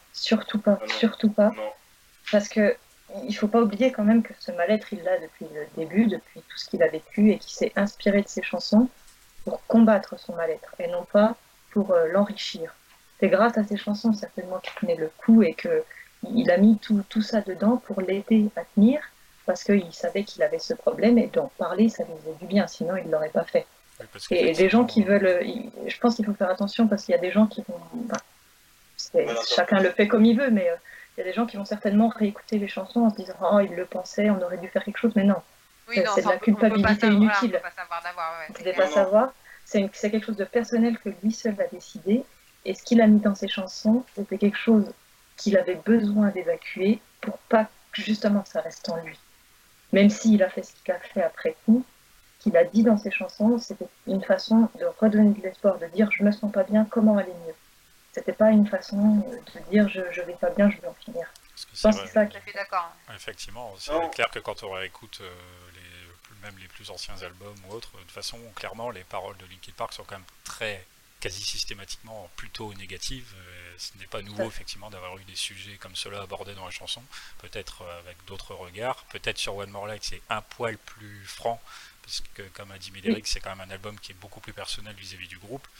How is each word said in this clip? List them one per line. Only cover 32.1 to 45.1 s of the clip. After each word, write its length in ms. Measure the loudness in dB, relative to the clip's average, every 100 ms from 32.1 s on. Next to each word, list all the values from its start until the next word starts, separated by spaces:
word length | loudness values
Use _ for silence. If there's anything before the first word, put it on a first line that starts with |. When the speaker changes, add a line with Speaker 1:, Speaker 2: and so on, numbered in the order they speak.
| 2 -2 -4 -6 -4
Speaker 1:
les 100 | -4
chansons 320 | -8 -4 2
en 80 | 2
se 80 | 0
disant « 180 | -8 -4
Oh, 180 | 2 2
il 160 | 2 -2
le 100 | -8
pensait, 440 | -8 -8 0 0
on 120 | 0
aurait 160 | -2 -8
dû 120 | -6
faire 160 | -6 -6
quelque 140 | -2
chose », 120 | 0 2
mais 80 | 2
non. 160 | 2 -2 _ _ _ -6
Speaker 4:
Oui, 100 | -2
Speaker 1:
Euh, 60 | 0
Speaker 4:
non, 60 | 2
Speaker 1:
c'est 60 |
de 60 | 2
Speaker 4:
ça, 40 |
Speaker 1:
la 60 | 0
Speaker 4:
on 20 |
peut, 120 | 2
on 40 | 4
peut 60 |
pas 80 | 4
Speaker 1:
culpabilité 320 | 4 2 4
Speaker 4:
savoir, 160 | 4 6
voilà, 160 | 6
on 80 | 4
Speaker 1:
inutile. 100 | 0
Speaker 4:
peut 80 | -2
pas 220 | -6 -12
savoir 220 | -10 -8
d'avoir, 280 | -8 -8 -8
ouais, 140 | -8 -12
Speaker 1:
Vous 60 |
Speaker 4:
c'est 60 | -10
Speaker 1:
pouvez 140 | -6
Speaker 4:
clair. 120 | 0 2
Speaker 1:
pas 40 |
Speaker 2:
Non. 60 | 2
Speaker 1:
savoir, 380 | 2 2 2 -4 -20 -20 -4
c'est 140 | -2
une, 80 | -2
c'est 200 | -2 -2
quelque 140 | -2 -4
chose 100 | -6
de 80 | -2
personnel 520 | -2 0 2 2 0
que 120 | -6 -4
lui 120 | -4
seul 260 | -2 -4 -4
a 80 | -4
décidé, 560 | -6 -16 -8 0 0 0 _ _ _
et 100 | -10
ce 100 | -8
qu'il 180 | 4 6
a 60 | 8
mis 120 | 8
dans 160 | 4 -2
ses 140 | -4
chansons, 560 | -6 -8 -4 2 2 0 -8
c'était 220 | -6 0
quelque 200 | 0 0
chose 360 | 4 4 2 -6 _